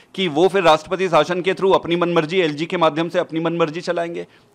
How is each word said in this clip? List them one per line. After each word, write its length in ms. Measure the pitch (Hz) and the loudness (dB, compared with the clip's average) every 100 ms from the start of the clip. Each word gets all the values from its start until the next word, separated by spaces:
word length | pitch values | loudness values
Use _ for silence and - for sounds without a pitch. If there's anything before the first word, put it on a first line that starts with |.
| _ | _
कि 120 | - 185 | -4 -2
वो 180 | 143 180 | 2 2
फिर 140 | 190 | 4
राष्ट्रपति 460 | 165 156 160 180 185 | 4 2 0 -4 0
शासन 320 | 160 151 180 | 2 2 0
के 100 | 175 | -2
through 200 | 180 190 | 0 2
अपनी 220 | 170 160 170 | 2 2 -2
मनमर्जी 420 | 175 170 151 185 | 0 0 0 0
एलजी 280 | 165 147 165 | 0 -2 -4
के 100 | - | 0
माध्यम 320 | 160 151 170 | 0 0 -2
से 100 | 180 | -4
अपनी 220 | 156 160 | -4 -4
मनमर्जी 400 | 165 170 165 160 | -2 0 -2 -2
चलाएंगे? 460 | 185 170 170 170 - _ _ | -6 -4 -6 -8 -14 _ _